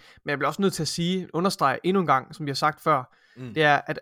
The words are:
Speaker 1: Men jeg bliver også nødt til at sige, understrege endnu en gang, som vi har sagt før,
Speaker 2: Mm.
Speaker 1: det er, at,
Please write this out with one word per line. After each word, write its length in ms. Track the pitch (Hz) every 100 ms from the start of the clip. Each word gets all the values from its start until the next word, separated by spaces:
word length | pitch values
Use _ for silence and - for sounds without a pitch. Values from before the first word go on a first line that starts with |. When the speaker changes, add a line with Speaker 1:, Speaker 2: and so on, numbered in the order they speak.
| - -
Speaker 1:
Men 60 | -
jeg 80 | 143
bliver 100 | 139
også 140 | 151
nødt 120 | 196
til 100 | -
at 40 | 151
sige, 420 | - 170 185 175
understrege 460 | 156 190 - 143 120
endnu 160 | 170 196
en 80 | 165
gang, 280 | 131 127 156
som 100 | 147
vi 40 |
har 60 | 135
sagt 260 | 151 147
før, 320 | 165 143 127 _ _ -
Speaker 2:
Mm. 140 | 127
Speaker 1:
det 100 | 110
er, 180 | 151 143 -
at, 120 | 156